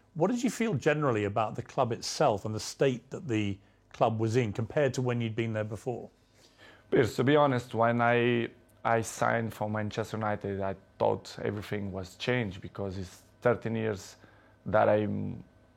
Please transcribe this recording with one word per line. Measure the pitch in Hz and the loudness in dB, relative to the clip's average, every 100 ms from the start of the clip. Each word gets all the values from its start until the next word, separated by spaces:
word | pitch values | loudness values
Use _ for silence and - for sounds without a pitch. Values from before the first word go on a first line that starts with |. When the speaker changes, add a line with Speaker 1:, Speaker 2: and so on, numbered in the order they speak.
| _ 156 | _ -2
Speaker 1:
what | 185 | 0
did | 240 | 0
you | 240 | -2
feel | - 226 147 | -2 -2 0
generally | 156 147 143 110 101 | 2 2 2 2 0
about | 107 110 - | 0 -2 -4
the | |
club | - - 120 | -6 -2 -2
itself | 120 - - 147 104 110 | -2 -6 0 2 2 -2
and | 107 | -6
the | |
state | - - 139 120 - | -8 0 0 0 -6
that | - 156 | -12 -4
the | 110 101 98 _ _ _ | -2 0 -4 _ _ _
club | - 123 110 | 0 0 2
was | 113 120 | 0 2
in | 113 | 0
compared | 98 113 156 139 | -2 -2 0 0
to | 131 | 0
when | 127 120 | -2 -2
you'd | 113 110 | -2 -2
been | 113 | -2
there | 107 107 | -2 -4
before? | 107 - 117 - _ _ _ _ _ - - _ | -6 -6 -8 -10 _ _ _ _ _ -20 -20 _
Speaker 2:
Piers, | - 113 - | 4 4 2
to | 127 | 4
be | 147 | 6
honest, | 147 123 123 | 6 2 -2
when | 110 117 120 | 2 4 4
I, | 117 120 120 120 117 - _ _ 117 | 4 4 4 2 0 -6 _ _ 0
I | 113 | 0
signed | 110 - 117 117 113 | 0 -2 0 0 -2
for | - 107 | -4 -4
Manchester | 107 104 107 107 107 | -2 -4 -4 -6 -4
United, | 110 104 101 98 | -2 -2 -4 -4
I | 98 92 - - | -4 -6 -12 -2
thought | 110 101 - - | 0 0 -6 -6
everything | 113 104 95 104 101 | -4 -4 -6 -6 -6
was | 95 92 - | -8 -10 -6
changed, | - 123 107 92 | -2 0 -2 -6
because | 87 - 101 98 | -12 -8 -8 -6
it's | 87 - - _ | -10 -14 -20 _
thirteen | 123 117 113 113 | 0 0 -2 -2
years | 110 98 - - - - _ _ - | -2 -4 -8 -20 -20 -20 _ _ 0
that | 104 107 | 4 4
I | 107 104 101 101 90 - _ _ | 4 2 -2 -6 -8 -14 _ _